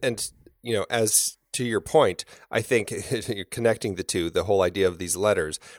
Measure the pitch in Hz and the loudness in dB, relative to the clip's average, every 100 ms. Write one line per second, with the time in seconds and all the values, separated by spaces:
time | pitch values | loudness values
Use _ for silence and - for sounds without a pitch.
0 | 131 113 - - - _ 120 104 - 117 | -2 -4 -8 -12 -20 _ -4 -2 0 0
1 | 110 - - - _ - 123 107 - 156 | 2 2 0 -6 _ -6 -2 -2 2 4
2 | 113 90 - - - 113 - 120 101 104 | 4 2 -10 -16 -4 -2 2 0 0 -8
3 | - 117 104 101 92 - 113 107 110 92 | -6 -6 -4 -8 -8 0 2 2 -2 -4
4 | - 92 85 90 95 98 90 95 92 85 | -4 -2 0 0 2 2 2 2 0 0
5 | 87 90 104 95 78 - - | -6 0 2 2 -2 -6 -14